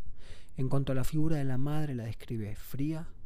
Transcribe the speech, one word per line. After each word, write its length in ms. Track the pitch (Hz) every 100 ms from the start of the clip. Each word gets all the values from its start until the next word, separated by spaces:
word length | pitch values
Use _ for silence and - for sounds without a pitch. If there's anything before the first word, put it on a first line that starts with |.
| - - - - - -
En 120 | 131
cuanto 220 | 139 139
a 40 | 131
la 80 |
figura 340 | 127 156 156 151
de 80 | 135
la 120 | 127
madre, 380 | 139 151 151 123
la 80 |
describe 520 | 110 107 - 113 101 98
fría, 520 | - 123 147 160 170 -